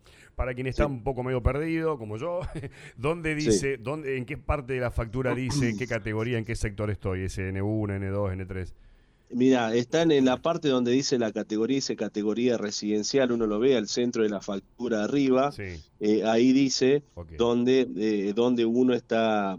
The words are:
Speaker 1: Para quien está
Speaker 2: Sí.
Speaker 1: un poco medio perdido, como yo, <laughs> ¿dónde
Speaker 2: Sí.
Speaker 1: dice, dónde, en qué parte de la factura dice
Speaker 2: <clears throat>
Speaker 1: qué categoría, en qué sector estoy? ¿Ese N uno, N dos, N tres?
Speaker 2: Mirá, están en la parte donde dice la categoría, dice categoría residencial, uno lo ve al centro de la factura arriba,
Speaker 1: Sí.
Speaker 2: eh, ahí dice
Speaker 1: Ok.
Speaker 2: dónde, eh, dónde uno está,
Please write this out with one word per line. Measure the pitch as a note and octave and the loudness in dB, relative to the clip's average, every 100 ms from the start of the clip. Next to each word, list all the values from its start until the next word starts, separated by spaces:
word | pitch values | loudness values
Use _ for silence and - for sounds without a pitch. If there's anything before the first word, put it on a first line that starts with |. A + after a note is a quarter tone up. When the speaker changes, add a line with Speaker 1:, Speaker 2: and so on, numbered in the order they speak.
| _ - - | _ -20 -10
Speaker 1:
Para | - B2 | -6 -4
quien | B2 C3 | -4 -4
está | B2 D3 | 0 0
Speaker 2:
Sí. | |
Speaker 1:
un | B2+ | -2
poco | A2+ B2 | -6 -4
medio | B2+ B2+ | -2 0
perdido, | A#2 C#3 D#3+ D#3+ D#3+ C#3 | 0 0 -2 -2 -2 -2
como | G#2+ G#2+ | -6 -8
yo, | E3 F3 | -6 -6
<laughs> | - D#3 C#3 - - - | -8 -10 -12 -14 -20 -6
¿dónde | C3+ E3+ D#3 D3+ | -4 -2 -4 -2
Speaker 2:
Sí. | D#3 | 2
Speaker 1:
dice, | G2 C#3 B2+ | 2 0 -4
dónde, | A2+ D#3 C3+ C3 | -6 -8 -6 -6
en | |
qué | B2 C3+ | -6 -6
parte | - D3+ B2 | -4 -4 -4
de | C3 | -4
la | B2+ | -2
factura | - A2+ B2 B2+ | -4 -4 -2 -2
dice | A#2+ B2+ C#3+ A#2+ | -2 -2 0 0
Speaker 2:
<clears throat> | G#2 | 0
Speaker 1:
qué | B2 | -4
categoría, | A#2 G#2+ G#2+ A#2 A#2 | -4 -2 -2 -2 -2
en | A2 | -4
qué | A2 | -4
sector | A2+ G2 G#2+ | -4 -2 -4
estoy? | G2 G2 F#2 | -4 -4 -4
¿Ese | F#2+ - F#2+ | -4 -4 -4
N | F#2+ | -2
uno, | G2+ A2 G#2 | -2 -2 -2
N | G2 G2 | -4 -4
dos, | G2+ G2+ | -2 -4
N | F#2 F#2 | -4 -8
tres? | F#2 F2 - - _ _ _ _ | -8 -10 -12 -20 _ _ _ _
Speaker 2:
Mirá, | B2 B2+ B2+ A2+ | 2 4 4 2
están | A#2 A#2+ D#3+ E3 | 0 2 2 4
en | C#3+ | 6
la | C3 B2 | 4 4
parte | D#3+ E3 D3+ | 0 0 0
donde | B2+ A#2+ | 2 2
dice | B2+ C3+ B2+ | 2 2 0
la | A2 | 0
categoría, | G#2+ G#2 A2 A2+ C3+ | -4 -4 -2 0 0
dice | - A2 | -2 -4
categoría | G#2 G#2+ G#2 G#2+ B2 A2+ | -4 -2 -2 2 2 0
residencial, | G#2 - G#2 G#2+ G#2 C3+ B2+ | -2 -4 -2 -2 0 0 2
uno | A#2 A2 | 0 0
lo | G#2 | 2
ve | C3 B2 | 4 2
al | G2+ | 0
centro | B2 B2 A#2 | -2 -2 0
de | G#2+ | 0
la | G2 | -2
factura | - G2 - - A#2+ G#2+ | -6 -8 -10 -8 -2 -2
arriba, | G#2 C#3+ C3+ B2+ C#3 | 0 0 2 4 2
Speaker 1:
Sí. | A#2+ F#2+ E2 - - | -4 -10 -12 -16 -4
Speaker 2:
eh, | G#2 A2 | 2 2
ahí | A2 A2+ B2+ | 4 4 6
dice | C3 C3+ - C3 D3 - | 6 4 2 2 2 0
Speaker 1:
Ok. | - E2 | -14 -10
Speaker 2:
dónde, | E2+ A#2+ A#2+ B2 C3 B2 F2+ | 0 2 4 4 4 2 0
eh, | A2 G#2 G2 G2+ | 0 0 0 2
dónde | B2 A#2+ A2+ | 2 2 2
uno | A#2+ B2+ | 4 2
está, | A#2+ - A2+ A2+ G#2+ G2 | 2 0 0 2 2 0